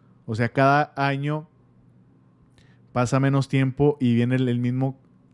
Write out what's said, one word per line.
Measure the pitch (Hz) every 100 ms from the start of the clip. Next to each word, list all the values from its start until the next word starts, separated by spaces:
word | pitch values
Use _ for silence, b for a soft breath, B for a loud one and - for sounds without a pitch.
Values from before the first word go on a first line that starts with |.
| b b -
O | 110
sea, | 120
cada | - 135 143 151 -
año | 139 139 147 156 160 _ _ _ _ _ _ _ _ _ _ _ b b _
pasa | 123 120 135
menos | 139 139 131
tiempo | 135 131 127 147 147
y | 123
viene | 117 120 127
el, | 127
el | 120
mismo, | 123 127 135 131 _ _ _